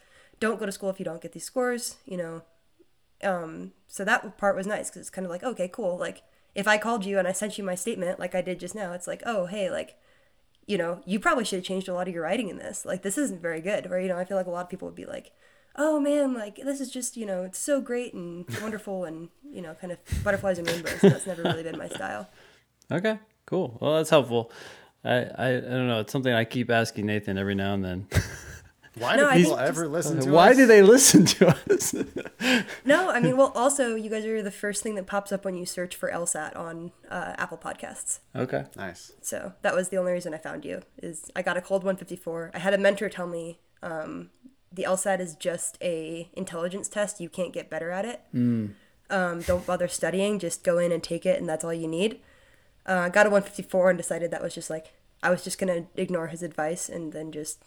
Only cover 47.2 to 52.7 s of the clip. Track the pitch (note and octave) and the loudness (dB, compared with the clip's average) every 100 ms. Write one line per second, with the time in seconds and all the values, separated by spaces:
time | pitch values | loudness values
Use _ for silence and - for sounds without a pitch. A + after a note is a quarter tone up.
47.2 | E3+ - E3+ E3+ - D#3 E3 F#3 A3 A#3+ | -10 -6 -6 -6 -8 -8 -6 -6 -6 -10
48.2 | _ B2+ A#2+ A2+ G#2 - _ _ - G3 | _ 0 0 0 -4 -10 _ _ -4 0
49.2 | F3+ E3+ E3+ F3+ F3+ F3+ F3 - E3 F#3 | 0 -2 0 0 0 -2 -2 -2 -2 0
50.2 | G3+ G#3 E3+ - F#3 F3 F3 E3 - E3+ | 0 0 -4 -2 0 2 2 0 -2 -2
51.2 | F#3 F3+ F2 D#3 E3 E3 D#3+ E3 G#3+ B3+ | 0 0 0 -4 -4 -4 -4 0 -2 -2
52.2 | - _ _ _ _ | -14 _ _ _ _